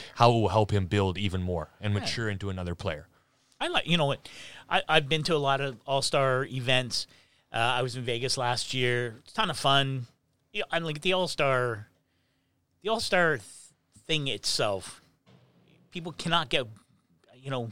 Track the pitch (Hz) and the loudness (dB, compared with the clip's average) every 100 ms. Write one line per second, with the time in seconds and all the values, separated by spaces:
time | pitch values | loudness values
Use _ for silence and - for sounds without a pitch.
0 | - - 120 120 101 110 104 104 90 104 | -8 4 6 6 4 4 4 2 2 2
1 | 98 90 101 92 90 87 76 - 104 104 | 2 0 -2 -2 -2 -4 -6 -6 -2 -2
2 | - - 113 98 98 92 87 85 95 78 | -2 -4 -4 -4 -6 -6 -6 -4 -4 -6
3 | - _ _ _ _ - 320 339 - 170 | -10 _ _ _ _ -8 -4 -2 0 2
4 | 143 139 - - - - - 185 - 156 | 2 -2 -8 -18 -18 -16 -2 -2 4 2
5 | 139 156 151 160 139 135 139 113 - 135 | 4 0 0 0 2 0 -2 -6 -2 0
6 | - 147 135 127 131 131 120 127 123 - | 2 2 2 2 -2 -4 2 2 0 -4
7 | - _ _ _ _ 113 117 123 127 120 | -8 _ _ _ _ 0 0 0 -2 -4
8 | 123 117 127 - 123 123 - 131 123 123 | -4 -4 -2 -2 -2 -2 -2 0 0 0
9 | 120 110 - - 208 139 143 139 135 135 | -2 -8 -10 -4 -4 0 2 4 2 -4
10 | 120 _ _ _ _ 208 - 165 165 151 | -8 _ _ _ _ -10 -4 -4 -4 -4
11 | 180 185 175 - 139 131 123 110 107 _ | 0 0 0 0 2 2 0 -4 -10 _
12 | _ _ _ _ _ _ _ _ 190 220 | _ _ _ _ _ _ _ _ -2 -2
13 | - 185 170 139 - - - _ _ - | 2 4 4 2 -4 -20 -20 _ _ -12
14 | - 156 139 104 - - 113 98 - - | -2 -2 0 -4 -2 0 0 -2 -6 -18
15 | _ _ _ - _ _ _ _ _ 175 | _ _ _ -20 _ _ _ _ _ -12
16 | 170 - 170 165 147 156 117 110 _ _ | -10 -8 0 2 2 0 -2 -10 _ _
17 | _ _ _ 127 135 131 117 | _ _ _ -16 -6 -6 -6